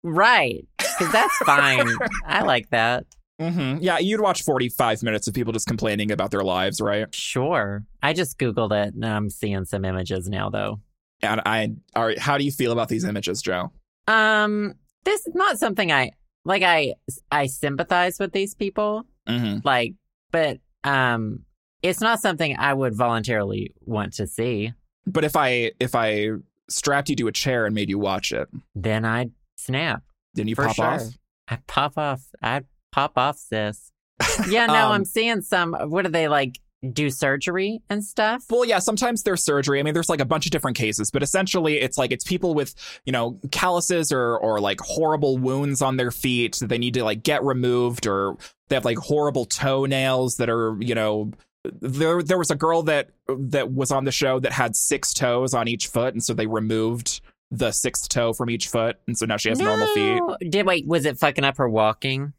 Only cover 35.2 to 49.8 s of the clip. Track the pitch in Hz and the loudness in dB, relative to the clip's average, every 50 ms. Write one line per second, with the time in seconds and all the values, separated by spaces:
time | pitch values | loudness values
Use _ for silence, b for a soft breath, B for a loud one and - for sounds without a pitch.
35.2 | 226 233 233 208 - - - 185 175 165 165 - - 147 156 185 190 185 156 170 | 0 2 0 -2 -2 0 2 2 2 0 -2 -4 -4 -2 0 0 0 2 2 2
36.2 | 160 151 147 147 139 127 123 - _ _ _ _ - 131 117 - 151 143 131 - | 2 4 4 2 2 0 -4 -12 _ _ _ _ -10 -6 -2 0 0 0 0 0
37.2 | - 139 135 143 - - 175 185 190 208 226 220 _ _ 202 208 208 - - - | 0 0 0 0 -2 -2 -2 -2 -2 -2 -4 -8 _ _ -6 -6 -6 -6 -2 0
38.2 | 214 214 226 254 - - 226 240 247 233 220 185 185 - 220 208 254 247 233 214 | 0 0 0 -2 -4 0 0 2 4 4 2 2 2 0 0 2 0 0 0 0
39.2 | - 214 185 165 - - 147 143 135 135 139 139 143 151 151 170 165 - 170 147 | 0 0 0 2 2 2 2 2 2 2 2 2 2 0 0 0 0 0 0 0
40.2 | 135 120 165 156 - 165 151 151 - 139 120 - 127 107 104 - 107 - - 139 | 0 0 0 0 0 0 -2 0 0 -2 -2 0 -2 -2 0 -2 -4 -2 0 -2
41.2 | 143 139 - 190 190 185 - 190 165 156 151 147 120 127 - - 131 120 131 120 | 0 2 2 0 0 2 0 0 2 2 2 2 0 0 0 0 0 0 0 -4
42.2 | - - 180 175 180 180 160 151 139 135 - B B B B B B - 127 123 | -2 -4 -2 0 0 2 2 2 0 -2 -6 B B B B B B -2 -2 0
43.2 | 117 117 123 - - 135 - - - 185 175 175 170 - 185 170 160 - 147 131 | -2 -2 -4 -8 -8 -6 -2 0 0 2 2 2 2 2 0 0 2 2 2 2
44.2 | 123 117 117 110 - 110 110 104 101 101 98 95 - - - 156 160 156 156 151 | 2 2 2 2 2 2 2 2 2 0 0 -2 -4 -6 -2 0 2 2 2 2
45.2 | 147 139 135 127 127 127 131 139 143 143 139 127 143 131 131 131 127 123 117 - | 2 2 2 2 0 0 0 0 0 0 0 0 0 0 2 0 0 -2 -2 -2
46.2 | - 131 123 120 120 110 - - 127 104 123 117 120 123 113 127 117 110 107 110 | -2 0 2 2 0 0 0 -4 -2 -2 -2 0 0 0 0 0 0 0 -2 0
47.2 | - - 147 139 - 139 131 127 123 123 123 123 120 120 120 123 - 110 98 98 | 0 0 0 2 2 0 0 2 2 2 2 2 2 0 -2 -2 -2 -2 0 0
48.2 | 98 98 82 B B B B B _ _ 139 131 120 120 131 - - - 147 151 | 0 -2 -4 B B B B B _ _ -2 0 0 0 -2 -2 -2 0 0 2
49.2 | 147 147 131 131 120 - - - - 135 135 135 | 2 2 0 -2 -2 -2 -4 -2 0 0 2 2